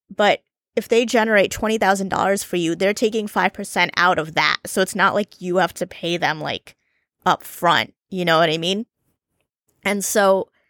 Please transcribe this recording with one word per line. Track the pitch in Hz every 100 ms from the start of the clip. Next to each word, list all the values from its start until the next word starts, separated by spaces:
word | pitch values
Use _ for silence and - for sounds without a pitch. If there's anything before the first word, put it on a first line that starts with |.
| - -
But | 202 - _ _ _ -
if | -
they | 226 247
generate | 240 220 208 -
twenty | - 214 220
thousand | 196 196 196
dollars | - 190 196
for | - 180
you, | 165 165
they're | 190
taking | 208 220 220 208
five | 202 185
percent | - 202 185 175 -
out | 175 165
of | 156 156
that. | 151 - -
So | -
it's | 185 196
not | 190 202
like | 208 -
you | 180 180
have | 170 -
to | 175
pay | - 170 170
them, | 147 156
like, | 147 104 - - _ _ _ _ 185
up | -
front. | - - 175 139 110 _ _
You | 185 175
know | 160
what | 165
I | 160
mean? | 170 196 233 _ _ _ _ _ _ _ _ _
And | 196 202 -
so | 214 196 190 - _ _